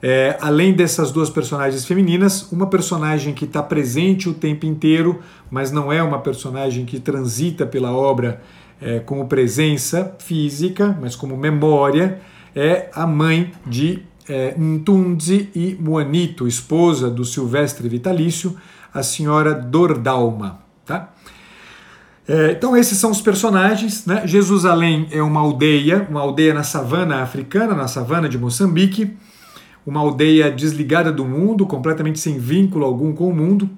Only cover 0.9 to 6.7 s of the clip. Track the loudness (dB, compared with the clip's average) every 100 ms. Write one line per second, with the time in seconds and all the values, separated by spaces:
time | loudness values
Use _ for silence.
0.9 | 0 -2 0 -2 -2 -4 -4 -4 -4 -2
1.9 | 2 2 4 2 0 -6 -4 0 0 -2
2.9 | -2 -2 -2 -4 -6 -6 -6 -2 -2 0
3.9 | 0 0 0 -2 -4 -4 -2 -4 0 2
4.9 | 4 2 -2 -8 -20 -10 -6 -2 -2 -2
5.9 | 0 0 -2 -4 -6 -8 -4 -4